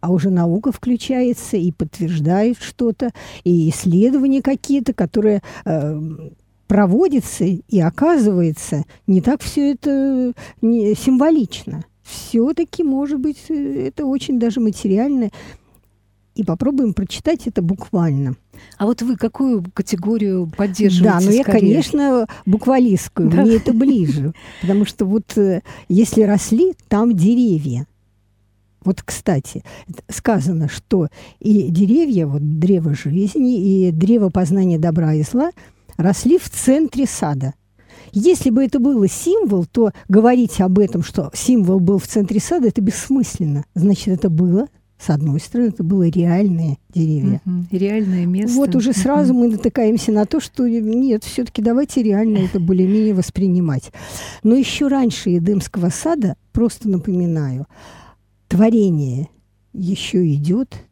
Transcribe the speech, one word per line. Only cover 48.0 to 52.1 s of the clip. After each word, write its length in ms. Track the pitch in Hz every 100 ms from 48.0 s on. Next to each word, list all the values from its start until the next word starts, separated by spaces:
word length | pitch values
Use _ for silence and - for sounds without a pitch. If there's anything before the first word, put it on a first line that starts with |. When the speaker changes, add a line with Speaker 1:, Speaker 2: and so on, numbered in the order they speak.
| 196 185
Speaker 2:
место. 320 | 175 185 220 247
Speaker 1:
Вот 200 | 277 277
уже 160 | 233
сразу 420 | 202 190 294 285
Speaker 2:
Мгм. 80 | 254
Speaker 1:
мы 60 | 240
натыкаемся 640 | 214 240 269 220 220 -
на 140 | 214 214
то, 120 | 311
что 300 | - - 247
нет, 560 | 233 214 226 269 220
все-таки 360 | - - 240 -
давайте 440 | 220 240 285 -
реально 340 | 220